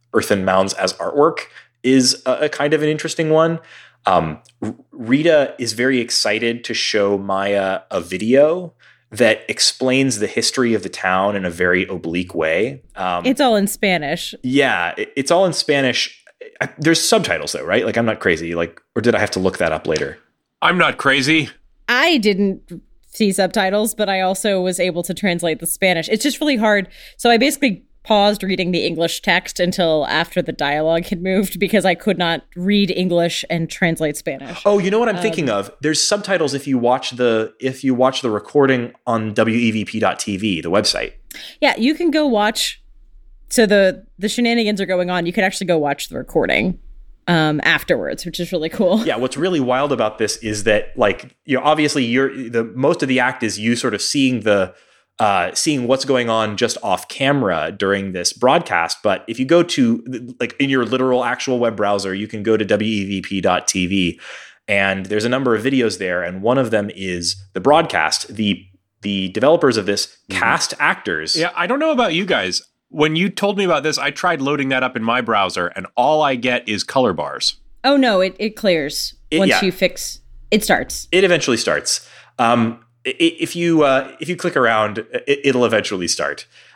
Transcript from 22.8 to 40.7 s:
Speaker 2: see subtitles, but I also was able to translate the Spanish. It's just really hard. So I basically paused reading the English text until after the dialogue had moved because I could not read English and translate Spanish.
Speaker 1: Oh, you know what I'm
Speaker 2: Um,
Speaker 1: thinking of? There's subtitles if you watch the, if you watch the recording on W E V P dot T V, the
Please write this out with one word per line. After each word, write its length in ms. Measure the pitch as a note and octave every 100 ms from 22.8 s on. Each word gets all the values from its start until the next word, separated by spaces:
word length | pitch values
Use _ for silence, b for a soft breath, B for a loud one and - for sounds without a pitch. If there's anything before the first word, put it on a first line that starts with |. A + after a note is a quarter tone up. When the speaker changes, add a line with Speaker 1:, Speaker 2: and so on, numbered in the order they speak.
| - _
Speaker 2:
see 260 | _ - G#3
subtitles, 640 | F#3+ F#3+ A3 F#3+ G3+ A3
but 140 | - G3+
I 140 | F#3+
also 380 | F#3 F#3+ A3 F#3+
was 200 | F3+ F3+
able 240 | F#3 E3+
to 100 | E3+
translate 460 | - G3+ F3 E3+ D#3
the 60 | E3
Spanish. 420 | - F#3+ F3 D#3+
It's 140 | A3
just 180 | C#4+ B3
really 160 | D4+ C4
hard. 320 | G#3+ G#3 F#3 B B -
So 140 | A#3
I 80 | A#3
basically 460 | C4+ D4+ C4+ F3+ - _
paused 420 | - G#3+ G3+ G#3
reading 260 | F#3+ F#3 F3+
the 160 | F3 B2+
English 340 | D#3+ E3 -
text 380 | - F3 - -
until 480 | F3+ F3 E3+ D#3 C#3+
after 340 | D#3 E3+ -
the 120 | E3+
dialogue 520 | C#3+ C#3+ D3 D#3 E3 F3
had 140 | F#3
moved 380 | F3+ F#3+ G3 F3
because 260 | F3+ G#3+
I 120 | F#3 E3+
could 200 | - F3
not 280 | F3 E3 -
read 380 | - F3+ G3+ G3
English 520 | F3+ F3+ E3+ E3+ - -
and 180 | E3+ D#3+
translate 480 | - F3 E3 D#3 D3
Spanish. 460 | - C3+ C3+ -
Speaker 1:
Oh, 140 | G3 G3+
you 140 | F3+
know 80 | G#3+
what 80 | A#3+
I'm 80 | F#3
Speaker 2:
Um, 60 |
Speaker 1:
thinking 280 | A3 E3 C#3+
of? 220 | G2+ G2 -
There's 200 | D3 D3+
subtitles 540 | - G#3 G3 F#3+ D3+
if 140 | C3+ C#3
you 100 | C3
watch 320 | A#2 C3 -
the, 420 | B2 B2 A2+ A2 -
if 240 | C3 C3
you 120 | C3+ B2
watch 260 | B2+ C3
the 80 | B2
recording 640 | G#2 - D3 C#3 C3 A#2+ - -
on 260 | A2+ A2
W 240 | G#2+ A2+ A2+
E 120 | A#2
V 120 | A2
P 140 | G2 A2
dot 220 | G2 -
T 160 | - G2
V, 240 | G#2+ E2+
the 100 | E2